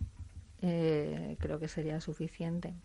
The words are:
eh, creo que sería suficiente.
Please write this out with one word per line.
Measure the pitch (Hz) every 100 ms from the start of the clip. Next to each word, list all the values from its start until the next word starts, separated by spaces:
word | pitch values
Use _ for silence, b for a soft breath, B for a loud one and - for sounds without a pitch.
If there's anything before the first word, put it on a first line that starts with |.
| - - - - - -
eh, | 180 170 160 151 151 151 151 156
creo | 156 156
que | 160
sería | - 156 156
suficiente. | 160 151 165 - 165 170 170 175